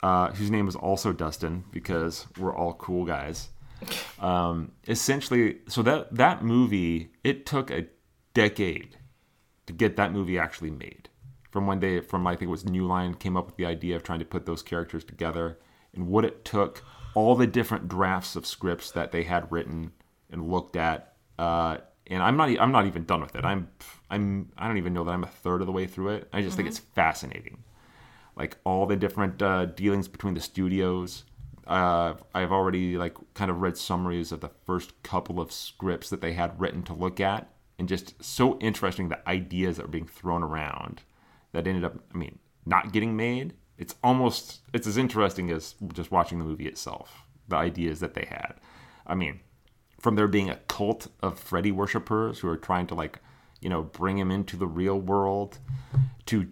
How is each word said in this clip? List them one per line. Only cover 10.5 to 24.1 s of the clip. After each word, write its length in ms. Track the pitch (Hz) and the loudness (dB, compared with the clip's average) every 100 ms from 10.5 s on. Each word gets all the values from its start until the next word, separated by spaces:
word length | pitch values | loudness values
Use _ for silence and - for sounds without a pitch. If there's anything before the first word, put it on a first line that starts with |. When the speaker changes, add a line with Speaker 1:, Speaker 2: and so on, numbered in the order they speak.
| - 80 | -4 -8
Speaker 1:
made. 380 | 73 - - - _ - - - | -8 -12 -18 -20 _ -20 -20 -6
From 160 | 98 98 | -2 0
when 140 | 95 | 2
they, 180 | 95 87 | 2 0
from, 260 | - 95 90 | 0 -2 0
I 60 | |
think 120 | 85 | 0
it 80 | 90 | -2
was 140 | 78 92 | -4 -2
New 220 | 92 90 | 0 2
Line, 260 | 90 90 87 | 0 0 -2
came 200 | 95 90 | -2 -2
up 100 | 87 | -2
with 100 | - | -2
the 80 | 87 | -2
idea 320 | 82 87 85 | -2 -2 -4
of 40 | |
trying 160 | - 82 | -4 -6
to 60 | 80 | -4
put 200 | 90 85 | -6 -4
those 180 | 82 | -8
characters 400 | - 85 85 80 | -4 -6 -4 -8
together, 560 | - - 82 82 82 82 _ _ _ | -10 -6 -4 -2 -4 -6 _ _ _
and 140 | 92 87 | -6 2
what 160 | 107 | 4
it 220 | 113 - - | 2 0 -4
took, 360 | 104 98 - - - - | 0 0 -2 -18 -16 -4
all 220 | 107 110 123 | 4 6 8
the 100 | 120 | 6
different 440 | 120 110 110 87 | 4 2 -2 -2
drafts 480 | 90 92 92 - 87 | 2 2 2 -2 -8
of 100 | - | -8
scripts 420 | - 92 85 - | -4 -2 -2 -4
that 200 | 85 85 | -4 -2
they 120 | 85 | -2
had 280 | 82 87 80 | 0 0 0
written 400 | 82 - 82 80 - _ _ - | -4 -4 -6 -8 -12 _ _ -12
and 180 | 82 82 | -8 -2
looked 280 | 90 - - | -2 -2 0
at. 380 | 80 80 - _ _ - | 0 0 -6 _ _ -4
Uh, 400 | 85 85 82 78 - _ - | 0 2 0 -2 -10 _ -6
and 160 | 92 | 2
I'm 140 | 98 143 | 4 4
not 120 | 147 | 4
e-, 80 | - | 4
I'm 140 | 117 | 6
not 160 | 131 98 | 6 4
even 160 | 85 | 0
done 160 | 82 85 | 0 0
with 140 | 71 - | -2 -2
it. 80 | |
I'm, 240 | 82 98 85 - - - | 0 0 -4 -14 -20 -18
I'm, 400 | - | -6